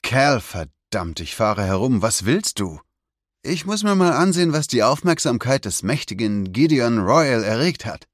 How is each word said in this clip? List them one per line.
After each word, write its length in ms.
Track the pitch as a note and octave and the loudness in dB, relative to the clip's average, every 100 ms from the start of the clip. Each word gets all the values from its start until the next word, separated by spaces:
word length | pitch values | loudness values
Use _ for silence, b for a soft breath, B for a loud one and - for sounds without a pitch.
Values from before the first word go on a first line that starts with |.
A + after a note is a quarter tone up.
"Cal, 400 | - C3 C#3+ B2+ | 0 2 4 2
verdammt, 760 | - F2 D#2 _ _ G2+ F2 D#2+ | -2 -8 -8 _ _ -6 -6 -8
ich 160 | E2 - | -10 0
fahre 280 | G#2+ G#2 | 0 2
herum, 380 | F#2+ F#2+ B2+ A#2 | 0 0 2 2
was 240 | A2 - F#2+ | 0 0 0
willst 340 | F3 - - | 0 -2 -6
du?" 200 | F#2+ D#2 _ _ _ _ _ _ | -8 -8 _ _ _ _ _ _
"Ich 220 | - E3+ E3+ | -6 -6 -4
muss 180 | G#3 | -2
mir 120 | G#3 G3 | 2 4
mal 180 | F3+ | 4
ansehen, 400 | C#3 F#3 F3 E3+ | 4 2 2 2
was 140 | D3+ D3 | 0 0
die 160 | A#2+ | 2
Aufmerksamkeit 840 | A2 D3 F3+ D#3+ C#3+ A#2+ B2 C3+ G2+ | 2 2 0 0 0 -2 0 -2 -2
des 180 | - | -4
mächtigen 680 | F#2+ D3 - G2+ A2 G#2 F#2 | -4 -4 -6 -4 -2 -2 -4
Gideon 480 | F#2+ D#3 D3 A#2+ A2+ | 0 2 4 2 0
Royal 440 | A#2 C#3 D3 A#2 | 2 2 4 0
erregt 420 | G#2 A2+ E3+ C#3+ G#2+ | 0 0 0 -2 -10
hat." 220 | - - | -12 -18